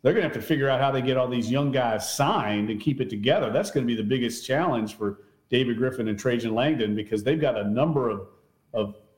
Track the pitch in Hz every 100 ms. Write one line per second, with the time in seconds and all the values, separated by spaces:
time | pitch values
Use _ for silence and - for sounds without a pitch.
0 | 131 208 160 120 107 156 135 127 139 135
1 | 127 131 127 123 110 131 143 131 120 107
2 | - - 143 208 107 104 107 107 151 131
3 | 123 104 113 185 123 127 202 151 120 113
4 | 104 131 120 - - 135 175 120 107 -
5 | 104 101 - _ _ 123 123 113 127 127
6 | 110 101 131 120 113 110 139 143 107 104
7 | 107 110 110 156 147 113 101 110 160 143
8 | 120 101 95 - _ _ _ 113 101 -
9 | -